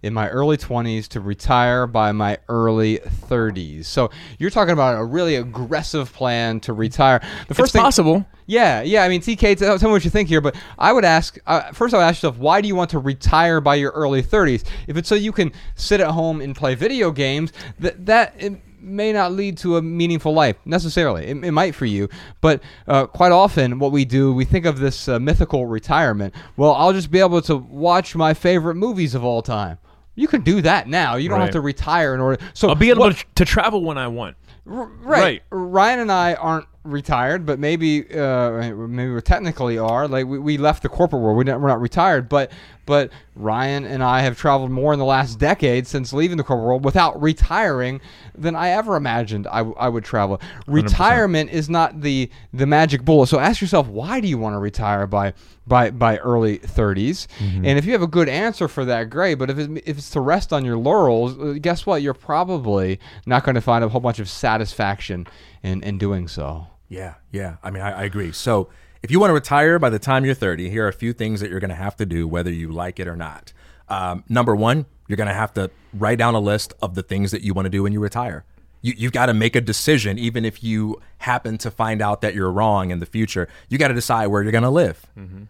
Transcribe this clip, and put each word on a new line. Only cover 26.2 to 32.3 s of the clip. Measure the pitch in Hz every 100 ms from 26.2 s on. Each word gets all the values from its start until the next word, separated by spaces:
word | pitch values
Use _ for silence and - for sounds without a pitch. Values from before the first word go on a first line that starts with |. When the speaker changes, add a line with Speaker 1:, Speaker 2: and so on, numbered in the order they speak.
| 98 - - -
Speaker 1:
"Well, | 147
I'll | 135 170
just | 190 160
be | 175
able | 190 175
to | 165 147
watch | 127 135 170 175 180 160
my | 156
favorite | 156 180 180 165 170
movies | 220 196 156 123
of |
all | 120 117
time." | 113 110 98 82 _ _ - -
You | 294
can | 277
do | 156 202
that | 160 190 123
now. | 165 151 120
You | 160
don't | -
have | -
Speaker 2:
Right. |
Speaker 1:
to | 175
retire | 143 139 - 170 151 131
in |
order. | 131